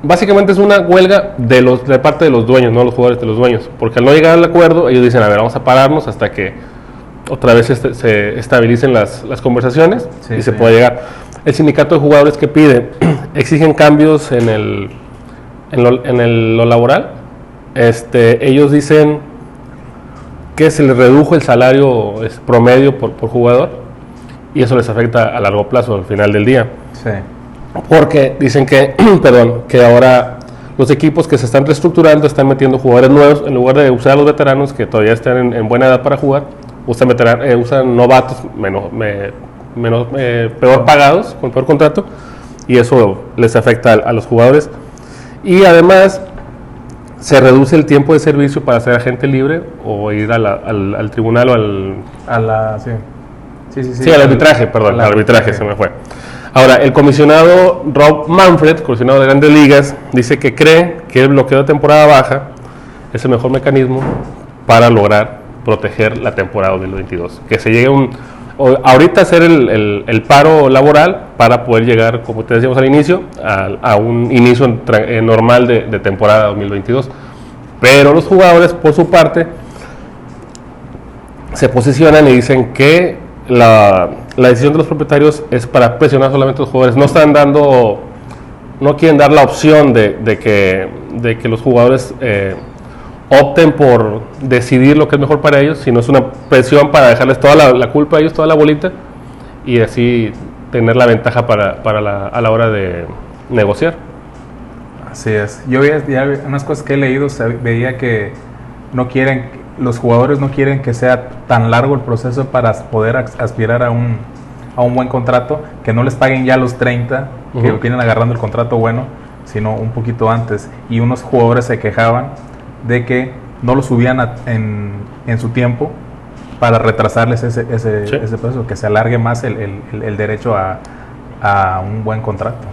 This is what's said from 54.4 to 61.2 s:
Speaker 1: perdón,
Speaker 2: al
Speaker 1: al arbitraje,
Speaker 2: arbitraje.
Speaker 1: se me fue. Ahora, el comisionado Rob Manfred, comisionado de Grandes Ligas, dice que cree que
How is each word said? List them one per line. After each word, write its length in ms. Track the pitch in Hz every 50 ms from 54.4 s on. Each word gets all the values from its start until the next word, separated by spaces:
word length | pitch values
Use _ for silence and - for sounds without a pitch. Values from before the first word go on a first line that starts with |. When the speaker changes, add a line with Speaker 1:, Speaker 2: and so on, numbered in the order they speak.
| 151 156 151 120 117
Speaker 1:
perdón, 280 | 101 - 113 107 104 98
Speaker 2:
al 60 | 117
Speaker 1:
al 60 | 113
arbitraje, 420 | 107 104 107 107 107 120 113 101 113
Speaker 2:
arbitraje. 20 | 95
Speaker 1:
se 60 | - 107
me 120 | 104 101
fue. 160 | 98 104 90 - - - - - - - - - - - - -
Ahora, 220 | 131 135 131 127
el 180 | 120 143 135 131
comisionado 920 | 151 143 143 131 139 147 147 151 160 160 170 180 180 185 185 175 - 135 151
Rob 360 | 131 139 147 151 156 151 156
Manfred, 520 | 156 165 185 190 185 170 151 156 156 165 165
comisionado 400 | - - 123 113 127 127 135 135
de 60 | 135
Grandes 240 | 131 135 139 143 151
Ligas, 440 | 147 151 147 135 143 139 139 139 - - - -
dice 260 | - 127 120 117 156
que 160 | 131 - 135 -
cree 440 | - 156 156 160 165 175 175 - - -
que 160 | - - 127